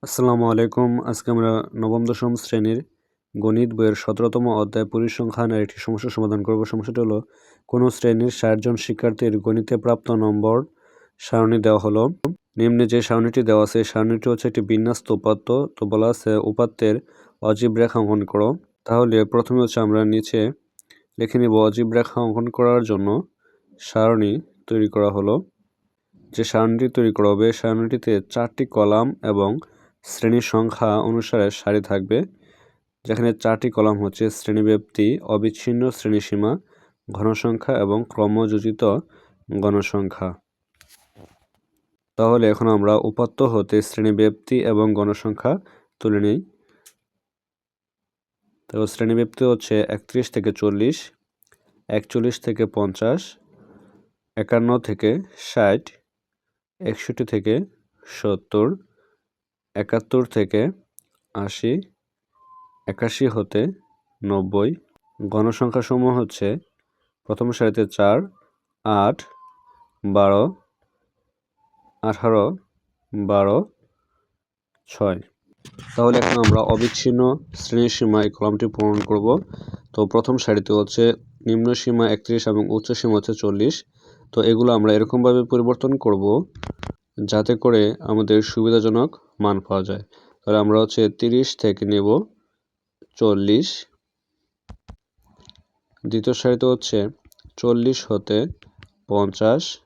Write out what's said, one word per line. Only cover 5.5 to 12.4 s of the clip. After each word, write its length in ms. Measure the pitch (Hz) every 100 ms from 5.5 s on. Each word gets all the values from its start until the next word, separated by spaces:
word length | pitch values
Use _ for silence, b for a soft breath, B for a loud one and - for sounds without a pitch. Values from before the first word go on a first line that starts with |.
| 110
একটি 140 | 104 -
সমস্যা 320 | - 110 123
সমাধান 300 | 113 110 104
করব। 180 | 101 110
সমস্যাটি 360 | 110 110 107 120
হলো, 180 | 117 107 - b b b _
কোনো 180 | 123 127
শ্রেণীর 420 | - 123 113 123
ষাট 240 | - 113 110
জন 180 | 120 117
শিক্ষার্থীর 580 | - 117 123 107 120 107
গণিতে 360 | 101 110 107 120
প্রাপ্ত 320 | 113 117 -
নম্বর 460 | 113 110 104 107 113 147 b b b b b
সারণী 380 | - 113 110 117
দেওয়া 220 | 107 107
হলো। 220 | 101 104 120 180 143 180